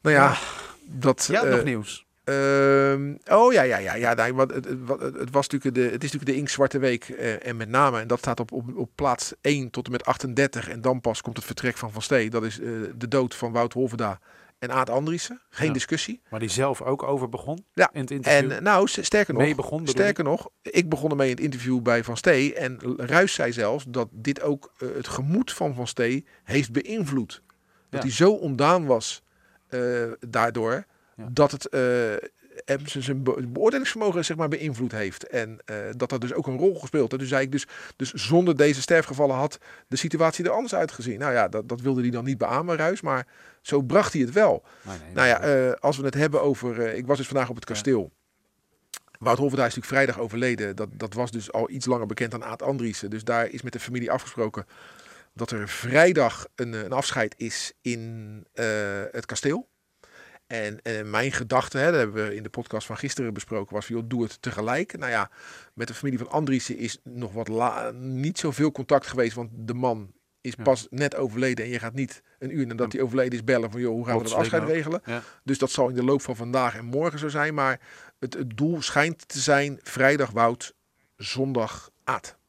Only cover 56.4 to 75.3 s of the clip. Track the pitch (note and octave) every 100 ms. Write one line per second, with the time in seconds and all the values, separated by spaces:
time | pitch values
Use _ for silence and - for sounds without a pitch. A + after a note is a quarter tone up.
56.4 | - - A#2+ A2+ G2 C3 - - A2 -
57.4 | A2+ - - _ A#2+ A#2+ A2+ A2+ G#2+ G#2+
58.4 | - - A2+ G#2+ G2+ G2+ G2 - - G#2+
59.4 | C#3 F3 B3+ _ _ _ _ - - -
60.4 | _ A#2 G#2+ G#2+ - A2 G#2+ G#2+ C3 -
61.4 | A2+ C3 - C3+ D3+ E3 A2+ G#2+ G#2+ G#2
62.4 | G#2 - A#2 A2 - A2 C#3 - A#2+ G2+
63.4 | - A2 G2+ G#2 - A#2 A#2 B2 A2+ -
64.4 | - G#2 G#2+ C3 F3 E3+ C3+ A2+ G2 -
65.4 | - - - - A#2 A#2+ C#3+ B2 A#2+ D3+
66.4 | D3 C3 - B2+ A#2 - - A#2+ A#2 G2+
67.4 | G#2 A2 A#2+ - A#2 A#2+ B2+ B2+ D3 -
68.4 | D#3+ C3+ D3+ C#3+ C3 D3+ - B2+ A#2 A2
69.4 | A#2 A2+ A2 A#2+ B2+ A2+ G2 _ _ _
70.4 | B2 A#2+ A#2 B2+ - B2 C#3+ - C3 A2
71.4 | C3 A#2 A#2 A#2+ A2+ B2 B2+ - _ _
72.4 | C3+ D3+ B2 A#2 A#2+ B2+ B2+ C3 B2+ B2
73.4 | A2 B2+ A2+ A#2 B2 A2+ A#2+ A#2 A2 A2+
74.4 | A2+ D#3+ D#3+ E3 D3+ F3 - A#2 -